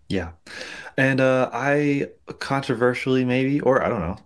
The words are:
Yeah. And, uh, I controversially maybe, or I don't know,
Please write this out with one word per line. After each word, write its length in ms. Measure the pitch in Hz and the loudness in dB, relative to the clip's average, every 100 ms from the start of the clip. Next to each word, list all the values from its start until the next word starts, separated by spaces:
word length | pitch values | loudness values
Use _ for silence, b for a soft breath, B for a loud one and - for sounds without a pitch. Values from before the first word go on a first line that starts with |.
| - | -6
Yeah. 240 | 98 85 - - B B B B - | -6 -6 -12 -18 B B B B 0
And, 240 | 135 131 | 2 4
uh, 300 | 131 131 127 | 2 2 0
I 580 | 117 135 143 147 143 - - - - | -2 0 2 2 0 -4 -10 -16 -12
controversially 840 | - 139 139 117 123 123 135 131 | -4 -2 -2 2 2 2 0 0
maybe, 360 | 127 127 135 143 | 2 0 0 0
or 220 | - 131 | 2 2
I 60 | 87 | 2
don't 100 | 117 | -2
know, 180 | 82 101 | -4 -6